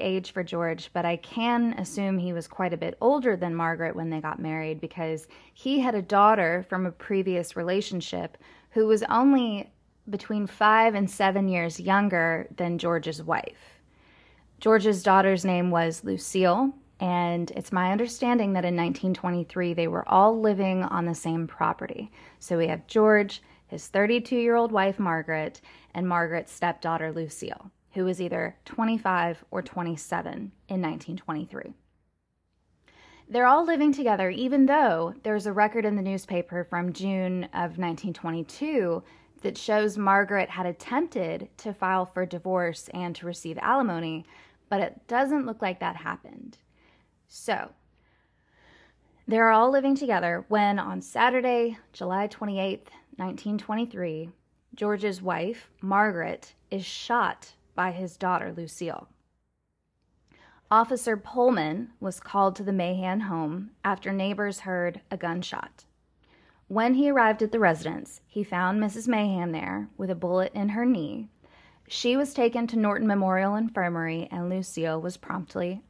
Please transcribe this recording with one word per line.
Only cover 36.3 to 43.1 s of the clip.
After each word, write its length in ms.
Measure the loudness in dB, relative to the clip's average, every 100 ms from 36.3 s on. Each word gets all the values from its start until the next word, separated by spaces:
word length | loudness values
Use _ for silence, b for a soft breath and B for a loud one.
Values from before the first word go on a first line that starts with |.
| -4 -2 -4
from 300 | -4 -2 -4
June 560 | -4 -2 -2 -2 -2 -4
of 240 | -4 -4 -4
nineteen 360 | -4 -4 -6
twenty-two 880 | -6 -6 -6 -8 -8 -2 0 0 -2 b b b _
that 120 | -8 -6
shows 440 | -2 0 0 0
Margaret 500 | 2 2 2 0 -2
had 160 | -4 -6
attempted 840 | -6 -6 -4 -2 -4 -6 -6 -10 -14
to 140 | -12
file 360 | -6 -2 0 -2
for 180 | -4 -6
divorce 640 | -6 -2 0 -2 -4 -10
and 240 | -8 -8